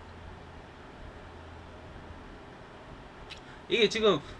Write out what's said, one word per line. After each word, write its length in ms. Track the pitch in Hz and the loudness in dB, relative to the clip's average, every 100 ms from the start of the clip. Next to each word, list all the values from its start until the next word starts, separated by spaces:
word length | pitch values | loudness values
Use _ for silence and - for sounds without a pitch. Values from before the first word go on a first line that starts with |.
| - - - - - - - - - - - - - - - - - - - - - - - - - - - - - - - - - - - - - | -14 -12 -12 -12 -12 -14 -14 -14 -14 -12 -12 -12 -14 -14 -14 -14 -12 -12 -12 -12 -12 -12 -12 -12 -14 -14 -14 -14 -14 -14 -14 -14 -12 -12 -12 -14 2
이게 200 | 208 202 | 8 8
지금 320 | 220 214 160 - - | 10 8 8 4 -8